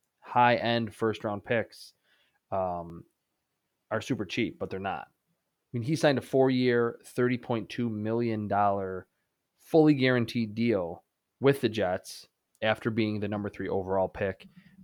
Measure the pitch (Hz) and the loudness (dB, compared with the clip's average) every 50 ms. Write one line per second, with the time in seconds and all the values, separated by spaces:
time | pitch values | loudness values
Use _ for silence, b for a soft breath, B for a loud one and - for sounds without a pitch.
0 | _ _ _ _ - - - 123 123 120 120 - - 117 117 117 117 107 - - | _ _ _ _ -10 -2 2 4 4 4 4 2 2 0 0 0 -2 -4 -6 -2
1 | 113 113 107 - - 110 104 101 - - 123 113 101 - - - - - _ _ | -2 -2 -2 -2 -6 -6 -6 -6 -6 -4 -2 -2 -2 -4 -8 -20 -20 -20 _ _
2 | _ _ _ _ _ _ _ _ _ - 101 95 92 90 87 87 85 85 85 82 | _ _ _ _ _ _ _ _ _ -8 -6 -4 -4 -4 -4 -8 -10 -12 -14 -16
3 | - _ _ _ _ _ _ _ _ _ _ _ _ _ _ _ _ - 110 110 | -18 _ _ _ _ _ _ _ _ _ _ _ _ _ _ _ _ -6 -6 -6
4 | - - 135 92 104 87 - - 113 80 - - 101 90 104 95 98 95 87 69 | -4 -4 -4 -4 -6 -6 -4 -4 -4 -4 -4 -6 -10 -8 -8 -6 -6 -6 -6 -8
5 | - - _ _ _ _ _ _ _ _ _ _ _ _ - 123 110 127 160 - | -10 -14 _ _ _ _ _ _ _ _ _ _ _ _ -8 -6 -4 -2 -2 2
6 | - 151 139 120 - - - 135 135 135 131 127 127 123 120 120 120 117 117 - | 2 2 2 2 -2 0 2 4 4 4 4 2 2 2 4 2 2 0 -2 -6
7 | - - - - 123 123 127 120 - - 120 113 - - - - 120 117 110 107 | -14 -8 -2 0 2 2 0 -2 -4 -4 -4 -4 -4 -6 -6 -4 -4 -4 -2 -4
8 | 107 110 113 117 120 117 110 107 107 101 98 101 104 101 98 101 95 95 92 92 | -2 -2 0 0 0 0 -2 -2 -2 0 2 2 4 4 2 0 -2 -6 -6 -8
9 | - _ _ _ _ _ _ _ _ _ _ _ _ - - 160 156 156 151 131 | -12 _ _ _ _ _ _ _ _ _ _ _ _ 2 4 6 8 8 6 6
10 | 127 131 127 123 113 113 - 117 113 107 104 113 117 120 110 95 87 82 87 - | 4 4 4 2 2 0 -2 -2 -4 -2 -2 0 0 2 2 2 0 -4 -8 -12
11 | _ _ _ _ _ _ _ - 117 139 135 - - 110 104 107 98 90 90 98 | _ _ _ _ _ _ _ 0 4 4 4 4 2 -2 0 0 -2 0 -2 -2
12 | - - - - - - _ _ _ _ _ - 110 110 110 - - 117 110 113 | -6 -8 -18 -18 -18 -20 _ _ _ _ _ -4 0 0 0 0 -2 -4 0 0
13 | 110 107 107 104 104 101 104 104 104 101 - - 98 90 92 98 92 92 95 95 | 0 0 0 -4 -4 -4 -4 -4 -6 -6 -6 -6 -6 -4 -4 -4 -2 -2 0 0
14 | 95 92 - - 104 95 92 - - - B B B B B B | 0 0 -2 -4 -4 -4 -4 -6 -12 -20 B B B B B B